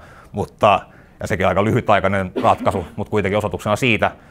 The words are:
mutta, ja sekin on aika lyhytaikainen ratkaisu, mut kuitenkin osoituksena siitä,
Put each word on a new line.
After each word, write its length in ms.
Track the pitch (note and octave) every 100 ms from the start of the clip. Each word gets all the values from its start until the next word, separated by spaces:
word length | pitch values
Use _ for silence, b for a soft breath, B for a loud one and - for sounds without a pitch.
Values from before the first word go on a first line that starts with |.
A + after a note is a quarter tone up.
| B B B
mutta, 480 | G2+ F2 - G#2+ F#2+ - b b b
ja 80 | -
sekin 180 | F#2 F#2
on 40 |
aika 140 | F2+
lyhytaikainen 680 | A2 A2+ - G2+ F#2+ G2 F#2 -
ratkaisu, 440 | A2+ F2+ G2 F#2+ E2 -
mut 140 | G#2
kuitenkin 280 | G#2+ F#2+ G#2
osoituksena 380 | G2+ F2+ G#2+ G#2
siitä, 360 | B2+ G#2 G2 - b